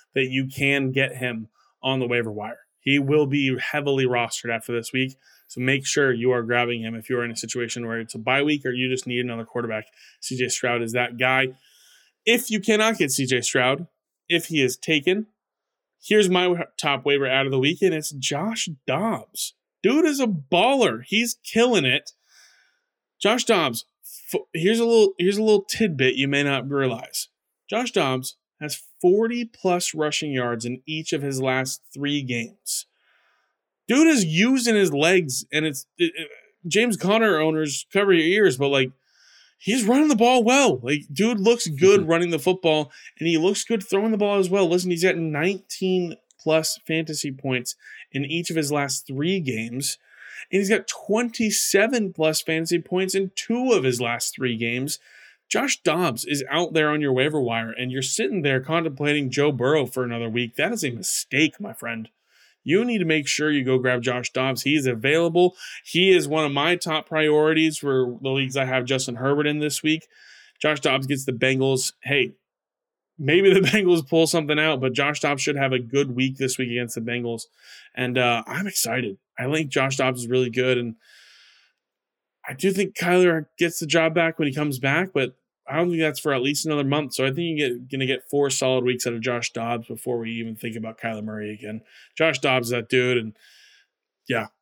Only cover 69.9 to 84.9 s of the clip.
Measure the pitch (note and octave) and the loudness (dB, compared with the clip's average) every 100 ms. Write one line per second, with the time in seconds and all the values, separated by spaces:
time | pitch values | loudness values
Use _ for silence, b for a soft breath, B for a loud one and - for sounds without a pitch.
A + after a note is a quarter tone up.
69.9 | D#3+ - B B B B - D3+ D3 C#3+ | -2 -6 B B B B -4 -2 0 0
70.9 | C3+ C3+ C#3 C#3 A#2 C3 C3+ C3+ C3 - | 0 0 -4 -4 0 2 2 2 0 -2
71.9 | - B2+ C#3+ - - _ _ _ _ _ | -8 -2 0 0 -6 _ _ _ _ _
72.9 | _ _ - C#3 E3+ G3 F#3 D#3 G#3+ F3+ | _ _ -6 2 6 8 6 6 4 4
73.9 | E3+ C3+ E3 D#3+ E3+ D3 D3+ D#3 C3+ C3 | 2 2 2 4 2 0 0 0 0 -2
74.9 | C3 C#3+ D3 D3 C#3 D3+ C#3 C3+ B2+ A#2 | 0 -2 0 -2 -2 -2 0 0 0 0
75.9 | C#3 C#3 A#2+ C3 C3 C3 - B2 A#2+ A#2+ | 0 0 0 -2 -2 -4 -2 -4 -4 -6
76.9 | A#2+ A2+ A#2+ A#2+ A2+ - B B B B | -6 -6 -4 -6 -8 -12 B B B B
77.9 | - B2+ B2+ B2 A#2 A2 G2 G3+ - A#2 | -6 -2 0 2 0 -4 -6 -6 -4 -2
78.9 | B2 A2 G2 _ - B2+ D#3 D3 C#3+ C3+ | -2 -4 -8 _ -8 -2 -2 -2 0 0
79.9 | C3+ C3 B2 A#2+ B2+ B2 A#2+ B2+ B2 A#2+ | 0 -2 -2 -2 0 0 0 0 0 -2
80.9 | A2+ b b b b b b b b _ | -8 b b b b b b b b _
81.9 | _ _ _ _ _ - C3+ F#3+ F#3+ G3 | _ _ _ _ _ -14 -2 0 0 -2
82.9 | - F3 F3+ F3+ D#3+ D3+ - E3+ - D#3 | -2 2 4 4 2 -2 -2 -2 -2 0
83.9 | E3 D#3+ E3 E3 D#3+ D3 C#3 D3+ B2+ C3+ | 2 2 2 0 0 -2 -2 -2 -2 0